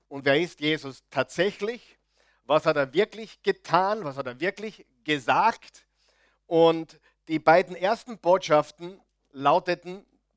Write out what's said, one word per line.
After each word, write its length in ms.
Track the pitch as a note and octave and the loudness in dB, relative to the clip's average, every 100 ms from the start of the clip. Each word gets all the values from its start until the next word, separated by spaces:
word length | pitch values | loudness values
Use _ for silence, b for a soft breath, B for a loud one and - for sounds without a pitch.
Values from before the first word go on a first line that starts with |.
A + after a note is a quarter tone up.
| _ | _
und 160 | C#3 C#3 | -4 0
wer 160 | C#3 | 0
ist 180 | E3+ - | 0 -4
Jesus 440 | D3+ D#3 C#3 B2 _ | -4 -4 -6 -16 _
tatsächlich, 880 | C3+ B2+ - G3 - G#3 B3 _ _ _ _ _ _ | -4 -4 -2 -4 -4 -8 -10 _ _ _ _ _ _
was 220 | - D3+ E3 | 0 0 2
hat 120 | D3 | 0
er 140 | C3+ C#3+ | 0 -2
wirklich 480 | G#3+ G#3 A3 - | -2 -4 -20 -8
getan, 600 | G3+ F#3+ - E3+ F#3+ A3 | -4 -4 0 0 2 -2
was 140 | D#3 C3+ | -6 -8
hat 80 | B2+ | -10
er 140 | B2 | -6
wirklich 440 | F3 G3 G#3+ - _ _ | -6 -6 -10 -16 _ _
gesagt. 840 | - D3+ B2+ C#3 G#3 A#3 - - _ _ _ _ _ _ - | -4 -2 2 2 2 0 -8 -20 _ _ _ _ _ _ -2
Und 520 | E3 E3 E3 D#3+ - _ _ - | 4 4 4 -4 -16 _ _ -6
die 100 | D#3 | 0
beiden 380 | D#3 E3+ F3+ F3 | 4 4 2 -2
ersten 420 | F#3 A3+ - A3 | -4 -4 -8 -6
Botschaften 840 | E3+ F#3 F3+ D3+ D3 - E3+ F#3+ _ _ _ | 0 0 2 0 0 -8 -18 -18 _ _ _
lauteten, 720 | C#3 C#3+ E3+ F3+ F3 F3 F#3+ - _ _ | -4 0 2 0 -6 -8 -16 -18 _ _